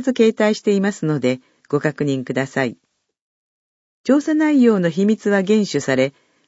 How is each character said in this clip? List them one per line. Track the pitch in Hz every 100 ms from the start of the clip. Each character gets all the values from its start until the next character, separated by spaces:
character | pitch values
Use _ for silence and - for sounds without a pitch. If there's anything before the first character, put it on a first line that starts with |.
ず | 262
携 | 254 226 220
帯 | 214
し | 214
て | -
い | 202
ま | 196
す | 202 156
の | 151
で、 | 123 127 _ _ -
ご | 143
確 | 151 143
認 | 147 135
く | 123
だ | 131 139
さ | 139 123
い。 | - _ _ _ _ _ _ _ _ _ _ _ _
調 | - 285
査 | 302
内 | 311 311 285
容 | 240 202
の | 170
秘 | 185 202
密 | 214 208
は | 202
厳 | 185 214
守 | 196 143
さ | 139 131
れ、 | 139 _ _ _